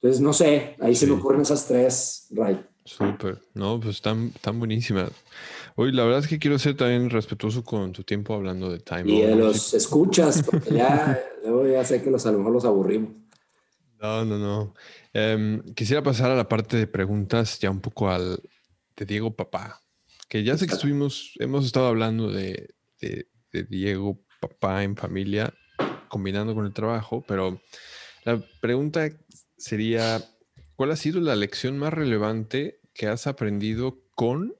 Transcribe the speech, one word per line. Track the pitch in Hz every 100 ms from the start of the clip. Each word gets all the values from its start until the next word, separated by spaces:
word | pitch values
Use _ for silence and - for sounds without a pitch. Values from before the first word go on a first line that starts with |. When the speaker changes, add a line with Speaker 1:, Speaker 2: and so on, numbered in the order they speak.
Speaker 1:
Entonces, | 123 131
no | 139
sé, | 147 165 147 - -
ahí | 113
se | 123 143
me |
Speaker 2:
Sí. | 127
Speaker 1:
ocurren | 98 135
esas | 143 147 -
tres, | 123 127 127 - - -
Ray. | 104 107 95 - _ -
Speaker 2:
Súper. | - 101 98 95 92 _
No, | 104 98 117
pues | 113 101
están, | - 110 117
están | - - 113
buenísimas. | 117 110 117 98 90 - _ - - - -
Oye, | - 135
la | 127
verdad | 117 127
es | 147
que | 156
quiero | 151 143
ser | 147 135
también | 123 123 123
respetuoso | 117 107 101 107 117
con | 117 110 95
tu | 90
tiempo | 95 101 104
hablando | 107 95 92 92
de | 87
Time | - 87
Speaker 1:
Y | 92 107
de | 107
Speaker 2:
Out. | 110
Speaker 1:
los | 110 104 -
escuchas, | 113 - 151 185 190 160 160
porque | 143 175 -
ya, | 143 127 143 147 131 -
Speaker 2:
<laughs> | -
Speaker 1:
luego | 110 120 135
ya | 131
sé | 123 127
que | 135
los, | 131
a | 117
lo | 104
mejor | 101
los | 120
aburrimos. | 117 101 95 104 110 - - _ _ _ _ _ _ 113
Speaker 2:
No, | 107 110
no, | 113 104
no. | 104 104 104 - - - _
Em, | - 110 110 107 107 -
quisiera | - 107 143
pasar | 143 117 127
a | 131
la | 107
parte | 113 107 117
de | 107
preguntas, | 95 95 104 98 117 113 -
ya | 98
un | 95
poco | 110 - 101
al | 90 90 90 - _ _ _ _
de | -
Diego | 98 101 113
Papá, | 110 - - 107 - _ _ _ _ -
que | 107
ya | 107
sé | 156
que | 175
Speaker 1:
Échale. | -
Speaker 2:
estuvimos, | 143 143 143 - - -
hemos | 123 139 135
estado | 131 127
hablando | 113 113 113 110
de, | 98 95 92 - _ _ _
de, | - - - _ _
de | -
Diego | 90 98 95 95 101 98 _ _
Papá | - _ 98 95
en | 101 104
familia, | 92 92 101 101 113 - _ - - - -
combinando | 104 98 101 107
con | 110
el | 104
trabajo, | 104 107 117 110 117 143
pero | 98 92 92 _ - - - - -
la | - 117 92 _
pregunta | 113 123 147 160 156 156 _ - _ _
sería, | - 107 110 113 113 113 - _ _ _ - _
¿cuál | 135
ha | 156
sido | 147 180
la | 165 113
lección | 101 - 127 139
más | 147
relevante | 156 147 110 107 113 107 131 151 - _
que | - 107
has | 113 -
aprendido | 135 107 104 107 110 127 127 _
con | - 117 135 214 403